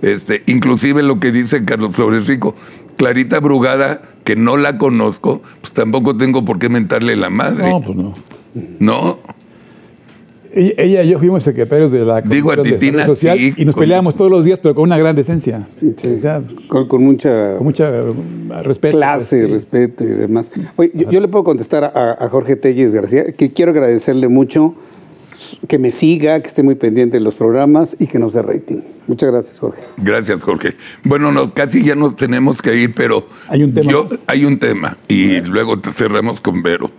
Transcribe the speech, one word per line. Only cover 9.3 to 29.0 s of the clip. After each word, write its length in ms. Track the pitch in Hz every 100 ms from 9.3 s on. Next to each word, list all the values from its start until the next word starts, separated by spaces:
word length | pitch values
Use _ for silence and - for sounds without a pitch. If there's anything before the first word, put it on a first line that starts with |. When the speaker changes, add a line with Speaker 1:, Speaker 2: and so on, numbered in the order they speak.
| - _ - - - - - - - - - -
Speaker 2:
Ella, 180 | - 185 214
ella 260 | 175 190
y 40 | 165
yo 80 | 170
fuimos 240 | 170 185
secretarios 480 | 135 123 117 147 151
de 140 | 127
la 160 | 117 113
Speaker 1:
Digo, 320 | 107 139 147
a 40 | 147
Speaker 2:
Comisión 220 | 135 117
de 80 | 135
Speaker 1:
Titina, 200 | 143 151
Speaker 2:
Desarrollo 80 | 143
Social 220 | 165 175
Speaker 1:
sí, 160 | 131 139
Speaker 2:
y 80 |
nos 100 | 151
Speaker 1:
con 60 | -
Speaker 2:
peleábamos 300 | 156 180 180 147
todos 140 | 190
los 140 | 185
días, 140 | 165 185
pero 120 | 160
con 80 | 143
una 140 | 165 165
gran 180 | 160 156
decencia. 500 | 135 170 135 113 98 - 151 117
Speaker 3:
Sí, 120 | 123
Speaker 2:
O 100 | 117
sea, 240 | 139 151 120 - -
Speaker 3:
con, 180 | - 127
con 140 | 131
mucha 520 | 135 135 147 117 104 98
Speaker 2:
con 80 |
mucha, 240 | 135 - 156
eh, 240 | 120 120 113 - - 110 -
respeto, 360 | 135 131 156 156
Speaker 3:
clase, 400 | 139 143 120 131
Speaker 2:
pues, 80 | 110
sí. 40 |
Speaker 3:
respeto 520 | 104 - 123 123 120
y 40 | 113
demás. 420 | 104 107 113 113 - 160 -
Oye, 140 | 170
yo, 180 | 156 165
yo 100 | 180
le 80 | 202
puedo 160 | 202
contestar 400 | 175 135 110 151
a, 280 | 147 - 120 117
a 60 | 120
Jorge 280 | 127 117 139
Telles 360 | 143 127 127
García, 400 | 107 98 127 160
que 200 | - 139
quiero 180 | - 170
agradecerle 580 | 151 131 117 - 131 127
mucho 460 | 127 131 160 156 165 - - - - - - - - -
que 120 | 147
me 120 | 127
siga, 500 | - 156 165 147 160
que 60 | 160
esté 140 | -
muy 120 | 139
pendiente 420 | 135 117 110 123 120
de 40 |
los 100 | 107
programas 640 | - 113 120 143 151 160 -
y 80 | 147
que 120 | -
nos 160 | 117
dé 80 | 110
rating. 380 | 104 - - 104 - -